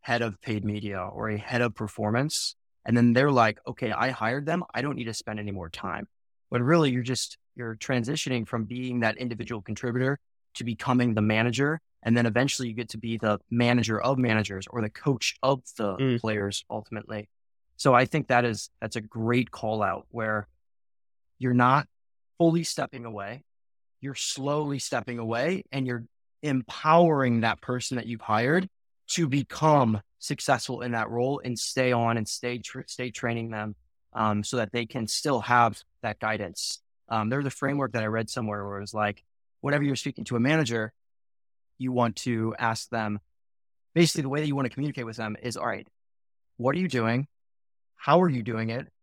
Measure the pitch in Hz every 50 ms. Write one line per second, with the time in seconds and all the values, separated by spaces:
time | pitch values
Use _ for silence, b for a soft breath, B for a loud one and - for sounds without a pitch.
0 | _ - 120 117 117 113 101 - - - 110 107 95 104 104 104 104 104 101 95
1 | 92 95 - - 110 110 107 104 104 - 131 120 123 120 107 - 117 104 - -
2 | 110 104 110 120 139 156 - - - - - _ _ _ _ _ _ - 117 120
3 | 120 120 117 123 139 147 139 123 113 110 107 - _ - 123 - - 113 98 -
4 | 120 131 123 - 110 110 120 143 143 143 - 180 - - - 113 127 147 139 -
5 | 123 113 113 - - - 107 104 104 104 98 98 87 82 - - - 98 82 -
6 | - - _ _ _ _ _ _ _ _ - 123 120 127 165 170 160 139 123 123
7 | 123 123 131 117 - - - _ _ _ _ - 123 113 113 110 - - 135 123
8 | 117 117 151 156 - 131 131 120 113 - - 117 113 101 120 123 127 127 123 123
9 | 117 110 110 - 127 123 117 107 120 110 120 107 95 - 107 - - 123 117 123
10 | 127 131 143 143 _ _ _ _ _ _ _ - - 117 117 - - - 123 127
11 | 123 120 110 107 104 107 107 110 113 120 117 127 139 143 156 165 _ _ _ _
12 | - 113 117 120 120 117 104 120 131 139 - - 131 120 113 110 120 - - 117
13 | 107 117 113 110 - 110 104 98 _ _ 117 117 120 120 120 123 113 107 110 104
14 | - 127 139 131 127 120 110 110 107 101 101 95 95 - - 120 110 104 - -
15 | - 147 139 117 - - - - - 131 143 131 - - - - 110 101 95 90
16 | 135 131 123 117 - 110 107 104 101 101 101 - - _ 113 110 107 - - 110
17 | 104 - 110 104 104 _ _ _ _ _ _ _ _ _ _ _ - 143 127 120
18 | 131 127 - 156 - - 131 120 120 120 110 101 - - _ _ - 110 - 120
19 | 107 107 - 117 110 113 120 120 123 - - - - 107 110 110 104 95 87 -
20 | - _ - 120 110 110 107 107 104 _ _ _ _ _ _ _ _ _ _ _
21 | _ _ _ _ _ _ _ _ 127 127 123 123 123 123 131 143 - - _ _
22 | _ _ _ _ _ _ _ _ 170 165 160 170 165 - - - 139 - - 127
23 | 120 117 110 101 98 101 117 139 147 _ _ _ _ _ _ _ _ _ _ _
24 | - 135 135 - - - - - 131 139 143 151 151 143 143 135 - - - 123
25 | 113 - 120 120 117 110 117 117 127 160 185 - - _ - 139 131 127 123 120
26 | 117 - _ _ _ _ _ _ - 151 135 131 117 - - - - 156 156 170
27 | 175 170 156 139 135 123 120 117 113 113 110 - - - 123 123 117 - 127 123
28 | 110 110 117 113 - - 107 107 117 127 156 180 185 190 _ _ _ _ _ _
29 | _ - - - 170 143 127 143 135 - - - 151 156 151 147 131 113 110 104
30 | - _ _ _ - - 156 - - - 135 123 - - 131 117 123 123 120 113
31 | 110 107 113 117 123 131 143 143 - 127 123 110 - - - - 131 127 123 117
32 | 117 113 117 117 107 - - - - 123 123 120 107 - - 131 - - - -
33 | 127 127 - - - 120 117 117 113 113 113 107 107 107 101 _ _ _ _ _
34 | _ _ _ 120 110 107 107 104 104 - - 123 113 101 - 120 117 110 - 127
35 | 117 107 - - - 151 143 120 107 110 120 123 120 113 104 - - _ _ _
36 | - 113 104 _ - 110 110 107 104 90 95 - - - - - _ _ _ _
37 | _ _ 113 110 107 107 123 139 143 139 - - - 139 143 143 139 120 - 117
38 | 110 107 110 113 113 110 - 131 117 110 104 104 101 101 101 98 101 101 - 107
39 | 104 104 101 - _ _ _ _ _ _ _ _ - 139 143 147 143 143 135 120
40 | - 143 131 - 113 - 127 117 117 131 156 160 156 110 117 113 110 110 _ _
41 | _ _ _ _ _ _ _ _ _ _ _ _ _ _ _ _ 127 127 127 123
42 | 120 117 107 - - 127 120 113 110 113 110 - 117 117 113 - - - - 117
43 | 110 104 104 104 _ _ _ _ _ _ _ _ _ _ _ _ _ _ _ 165
44 | 170 156 - - 131 135 135 147 156 151 143 139 135 120 - - 139 151 135 -
45 | 123 113 113 117 113 107 107 - - 123 117 - 80 120 110 - - _ _ _
46 | _ _ _ _ _ _ _ _ _ _ _ _ 117 127 139 170 185 175 131 127
47 | 113 113 117 127 143 - _ _ _ _ _ _ _ _ _ _ _ _ _ _
48 | - - 143 175 185 180 139 123 110 123 113 110 113 113 113 123 143 - _ _